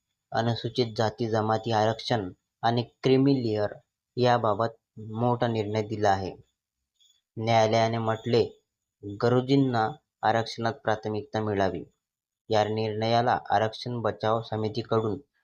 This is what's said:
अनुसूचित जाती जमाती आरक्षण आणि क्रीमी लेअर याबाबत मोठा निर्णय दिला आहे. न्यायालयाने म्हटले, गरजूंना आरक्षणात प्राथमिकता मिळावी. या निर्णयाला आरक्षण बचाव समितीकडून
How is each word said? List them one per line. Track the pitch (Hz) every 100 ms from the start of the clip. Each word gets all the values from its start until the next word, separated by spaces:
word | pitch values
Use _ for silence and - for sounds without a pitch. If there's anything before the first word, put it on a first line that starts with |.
| _ _ _
अनुसूचित | 113 117 117 120 117 113 107
जाती | 110 - 117
जमाती | 110 107 110 120
आरक्षण | 110 107 110 - 120 92 - _ _
आणि | 117 120 117 _
क्रीमी | 131 131 139 135
लेअर | 117 107 104 - _ _ _ -
याबाबत | 123 120 113 104 113 - _ - 110
मोठा | 110 120 120 120
निर्णय | 113 104 107
दिला | 107 107 104
आहे. | 95 92 - _ _ _ _ _ _ _ _ _ -
न्यायालयाने | 110 113 110 113 113 117
म्हटले, | 110 110 117 117 98 - _ _ _ _ 104 101
गरजूंना | 117 127 127 139 131 120 110 131 _ _
आरक्षणात | 107 113 110 - 113
प्राथमिकता | 110 - 107 110 107 101 110
मिळावी. | 107 98 95 87 - _ _ _ _ _ -
या | 107
निर्णयाला | 107 110 110 107 113 117 123 110 -
आरक्षण | 101 110 - 127 120
बचाव | 110 101 110 113
समितीकडून | 113 107 107 104 110 113 110 92 - _